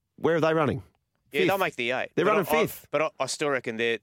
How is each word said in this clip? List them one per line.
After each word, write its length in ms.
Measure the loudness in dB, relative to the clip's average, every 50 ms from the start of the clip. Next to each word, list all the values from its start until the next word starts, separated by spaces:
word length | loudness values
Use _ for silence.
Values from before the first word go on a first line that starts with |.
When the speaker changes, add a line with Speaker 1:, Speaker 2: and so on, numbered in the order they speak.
| _ _ _
Speaker 1:
Where 180 | -2 0 2 2
are 60 | 2
they 120 | 2 2 2
running? 300 | 2 2 0 -2 -4 -6 -12 _ _ _ _ _ _ _ _
Speaker 2:
Yeah, 100 | -2 0 2
they'll 40 | 2
Speaker 1:
Fifth. 80 | 2 0
Speaker 2:
make 160 | 0 -2 -2
the 140 | -4 -4 -2
eight. 180 | -2 -2 -4 -4 -2
Speaker 1:
They're 100 | 0 2
Speaker 2:
But 60 | 2
Speaker 1:
running 160 | 2 2 2 2
Speaker 2:
I, 60 | 2
I, 40 | 0
Speaker 1:
fifth. 260 | 0 -2 -4 -10 -10 _
Speaker 2:
but 100 | -2 -2
I, 80 | -2 -2 -4 -4
I 60 | -6
still 220 | -6 -4 -2 -2 -2
reckon 280 | -2 -2 -4 -4 -4
they're, 220 | -2 -2 -2 -2 -2